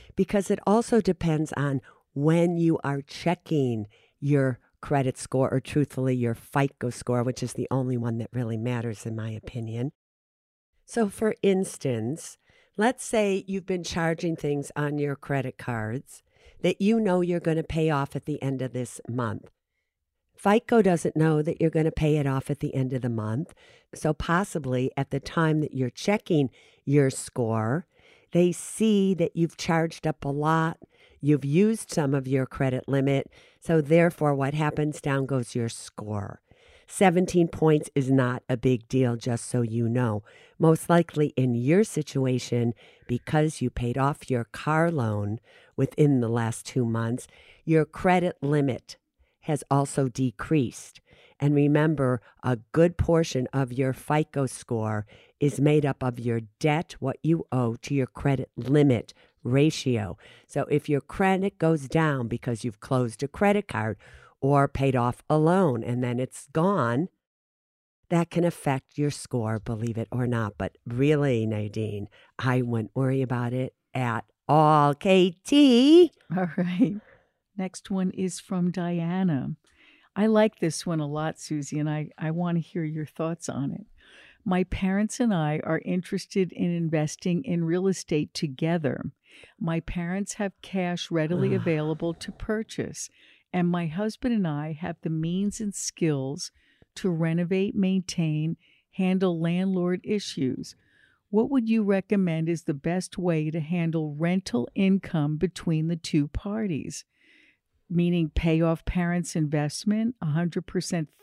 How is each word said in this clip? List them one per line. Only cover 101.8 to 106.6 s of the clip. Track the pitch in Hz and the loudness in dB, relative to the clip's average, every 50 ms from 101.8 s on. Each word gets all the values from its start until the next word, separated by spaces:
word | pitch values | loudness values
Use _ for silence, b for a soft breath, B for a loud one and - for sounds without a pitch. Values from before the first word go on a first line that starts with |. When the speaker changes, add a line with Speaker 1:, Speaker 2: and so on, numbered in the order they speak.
| 214 | 2
Speaker 2:
recommend | 196 196 190 190 - 220 202 190 175 160 160 160 165 | 2 2 2 2 0 2 2 2 2 0 0 0 0
is | 170 160 - | -2 -2 -2
the | - 151 | -4 -6
best | 139 - 165 170 185 180 - - - | -4 -2 -2 -2 -2 -4 -6 -6 -4
way | 175 180 165 156 156 156 | -2 0 0 0 0 -2
to | 151 170 | -2 -4
handle | 151 151 180 175 165 165 160 165 156 151 147 | -4 -2 -2 0 0 0 0 -2 -2 -4 -4
rental | 147 165 170 180 190 - - - 240 - - - | -2 -2 0 0 0 -2 -2 -2 -2 -2 -2 -2
income | - 196 190 190 196 - - - 165 147 147 151 151 | 0 2 4 4 2 0 -2 -2 0 0 0 0 0
between | 190 185 - - - 175 165 156 156 165 | -2 -2 -4 -4 -4 -2 0 0 0 -2
the | 175 | -4
two | 165 - - - 156 143 147 | -4 -4 -2 0 0 0 0
parties? | - - - 202 202 226 | -2 -8 -8 -6 -4 -4